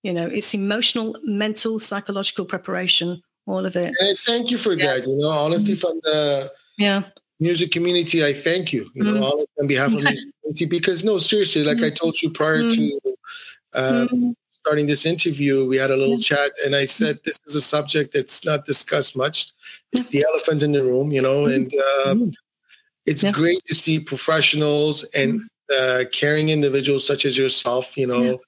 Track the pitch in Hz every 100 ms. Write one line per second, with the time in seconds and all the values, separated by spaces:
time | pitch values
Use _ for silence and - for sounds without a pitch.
0 | 202 175 165 208 202 208 196 208 240 240
1 | 220 - - 202 214 214 226 220 - 202
2 | 208 202 196 - 180 185 185 180 185 -
3 | 175 175 _ _ - 190 185 180 175 -
4 | 196 - - 233 233 240 220 165 151 131
5 | 127 135 151 156 151 175 208 208 175 165
6 | 156 151 147 139 135 - _ - 202 196
7 | 196 - _ _ 165 175 170 170 175 175
8 | 170 170 147 139 165 180 165 123 101 131
9 | 107 107 131 147 147 - 143 143 240 214
10 | 143 - - _ 156 156 165 175 180 175
11 | 202 196 - 208 185 160 147 147 151 143
12 | 165 160 - 160 156 160 233 226 - -
13 | 403 381 - - - - _ - 131 -
14 | 247 123 247 240 _ _ 151 151 147 147
15 | 165 170 175 143 143 135 131 131 135 135
16 | 135 120 113 143 143 - 143 139 135 -
17 | 156 147 160 - - 147 - 151 143 156
18 | 139 143 131 - 160 151 147 139 - 151
19 | 135 131 139 156 - _ - - _ 247
20 | 247 143 151 156 - 151 147 143 127 127
21 | 147 139 131 139 147 135 127 139 135 139
22 | 135 214 220 - _ _ _ - _ _
23 | - 147 196 202 170 185 - 151 - 156
24 | 156 135 - 160 143 151 151 147 151 147
25 | - 139 135 113 - _ - 135 127 127
26 | 127 - 147 151 156 156 143 139 135 135
27 | - 143 143 127 131 - - 123 131 -
28 | 127 120 123 127